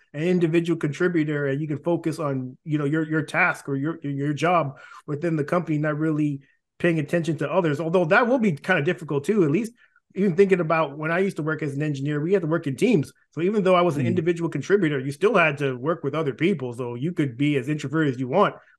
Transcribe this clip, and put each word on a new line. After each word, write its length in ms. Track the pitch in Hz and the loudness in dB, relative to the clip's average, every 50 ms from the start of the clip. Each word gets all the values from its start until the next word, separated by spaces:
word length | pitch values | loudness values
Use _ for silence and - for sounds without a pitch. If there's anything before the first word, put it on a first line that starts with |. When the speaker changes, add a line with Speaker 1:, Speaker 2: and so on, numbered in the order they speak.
| _ _ - | _ _ -8
Speaker 1:
an 80 | 147 | -4
individual 560 | 156 180 185 180 170 160 160 170 170 170 170 165 | -2 0 2 2 2 2 2 2 2 2 0 0
contributor 680 | - 147 139 - 180 180 175 160 151 156 151 143 143 139 | -2 -2 -2 0 0 0 2 0 0 0 -2 -2 -2 -2
and 120 | 135 143 | -2 -2
you 80 | 156 151 | -4 -4
can 120 | 151 139 | -6 -4
focus 400 | - 170 175 165 165 165 151 165 | -2 -2 -2 0 0 -4 -4 -4
on, 360 | 160 143 139 131 127 127 127 - - | -4 -4 -2 -4 -4 -8 -10 -14 -8
you 140 | 165 147 151 | -4 -2 -2
know, 80 | 147 | 0
your, 240 | 143 151 160 160 156 | 0 0 0 0 0
your 140 | 156 160 147 | -2 -2 -2
task 440 | - - 160 185 175 156 - - - | -2 0 0 2 2 0 -2 -6 -6
or 80 | 139 | -4
your, 240 | 139 139 160 165 165 - | -4 -2 -4 -4 -6 -6
your 300 | 143 143 139 139 147 151 | -6 -6 -4 -2 -2 -2
job 440 | 139 156 170 180 170 151 139 139 - - - - - - - | 0 2 2 2 2 2 0 -4 -10 -16 -20 -20 -18 -12 -10
within 280 | 147 139 165 170 160 | -8 -4 -2 -2 0
the 80 | 151 143 | 0 0
company, 360 | 147 170 180 160 160 156 147 | 0 0 -2 0 0 -2 -2
not 180 | 151 156 151 147 | 0 -2 -2 -2
really 440 | 156 160 156 151 151 147 143 139 - _ _ _ _ _ _ - | -2 0 0 0 0 -2 -2 -6 -10 _ _ _ _ _ _ -2
paying 220 | - 175 165 160 | 0 2 2 2
attention 400 | 147 - - 175 160 165 156 139 | 0 0 0 -2 0 -2 -2 -4
to 120 | 156 135 | -4 -2
others. 280 | 151 - 170 156 143 135 | 0 0 0 0 0 -2
Although 260 | 165 165 165 190 180 | -2 0 0 2 2
that 220 | 151 190 233 254 226 | 4 4 4 4 4
will 100 | 254 277 | 2 2
be 140 | 220 208 | 2 2
kind 260 | 151 143 - - 185 165 | 0 0 0 0 0 2
of 80 | 143 | 2
difficult 380 | 170 175 - 165 143 151 143 143 | 0 -2 -4 -4 -4 -4 -2 0
too, 200 | - 214 214 170 | 2 2 4 4
at 60 | 143 | 4
least 240 | 143 208 240 220 - _ _ _ _ _ _ _ - | 2 0 -2 -4 -8 _ _ _ _ _ _ _ -4
even 220 | 185 196 202 156 | 0 0 2 4
thinking 240 | 175 202 190 190 175 | 4 4 4 4 2
about 380 | 170 156 165 160 160 139 139 151 | 2 2 2 0 0 0 -4 -4
when 120 | 151 160 | -4 -2
I 100 | 165 180 | 0 0
used 180 | 196 196 185 - | 0 0 -2 -4
to 60 | 151 | -4
work 200 | 156 156 151 160 | -4 -4 -4 -4
as 100 | 147 135 | -4 -4
an 80 | 139 | -4
engineer, 400 | 151 151 147 135 135 147 151 147 | -4 -4 -4 -4 -4 -4 -2 -2
we 120 | 151 170 196 | 0 0 0
had 100 | 196 175 | 0 2
to 40 | 151 | 0
work 200 | 165 165 - 147 | -2 -2 -2 -2
in 80 | 131 | -2
teams. 360 | 113 185 240 233 160 123 - - _ _ _ | 0 2 4 4 4 2 0 -6 _ _ _
So 100 | _ 156 | _ -4
even 220 | 165 185 220 214 180 | -2 0 0 2 4
though 120 | 185 180 | 4 4
I 60 | 175 | 6
was 160 | 175 175 151 143 | 4 4 2 0
an 60 | 127 | 0
Speaker 2:
Mm. 40 | - | 0
Speaker 1:
individual 420 | 180 180 156 170 175 165 170 160 | 0 0 0 0 -2 -2 -2 -4
contributor, 500 | - 143 135 - 190 208 180 151 147 135 | -4 -4 0 2 2 2 2 2 0 -2
you 120 | 127 143 | -4 -6
still 240 | 139 - 175 220 247 | -4 0 0 2 4
had 220 | 185 165 156 147 139 | 4 4 4 2 0
to 180 | 143 135 127 120 | -2 -2 -2 -2
work 260 | 123 156 175 170 - | -2 -4 -4 -2 -4
with 100 | 139 139 | -4 -4
other 200 | 156 165 139 117 | -2 -2 -4 -2
people. 400 | - 147 190 202 143 127 123 117 | 0 0 0 0 0 -4 -6 -8
So 200 | 117 127 120 120 | -6 -8 -8 -6
you 200 | 120 135 175 175 | -6 -6 -4 -2
could 240 | - 151 135 117 117 | -2 -2 -2 -2 0
be 180 | 143 147 147 | 0 0 0
as 140 | 135 120 139 | 0 0 -2
introverted 440 | 151 151 - 127 139 160 156 143 123 | -4 -4 -4 -4 -2 0 0 0 0
as 60 | 123 | -2
you 80 | 131 120 | -4 -2
want, 280 | 139 190 202 160 - - - _ _ | 2 2 2 2 0 -4 -14 _ _